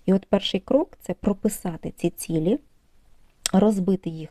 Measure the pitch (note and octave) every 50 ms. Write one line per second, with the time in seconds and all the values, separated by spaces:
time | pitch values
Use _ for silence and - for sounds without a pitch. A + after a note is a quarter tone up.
0 | _ - F#3+ G3 - - - G3 - - - F#3+ - - - C#4 E4 - - -
1 | - - F3+ - - G#3 G3+ G3 - G#3+ - - - F#3 E3 D#3 - - - -
2 | - E3+ - - - - E3 D#3+ D#3 F3 A#3 D4+ _ _ _ _ _ _ _ _
3 | _ _ - - _ _ _ _ - - - F#3+ G3+ G#3+ A3 G3 F3+ F#3 F#3+ F3+
4 | - E3+ D#3+ D#3+ D#3 D#3